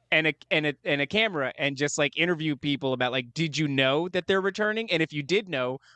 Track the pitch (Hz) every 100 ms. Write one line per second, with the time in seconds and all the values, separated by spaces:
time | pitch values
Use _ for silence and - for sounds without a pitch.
0 | _ 160 160 143 - 160 151 139 180 143
1 | 143 214 220 165 131 - 143 135 143 -
2 | 143 - 175 160 156 139 147 139 135 127
3 | 123 131 120 151 160 139 151 135 131 143
4 | 180 180 175 190 190 190 214 214 226 165
5 | 156 147 139 190 196 135 127 131 _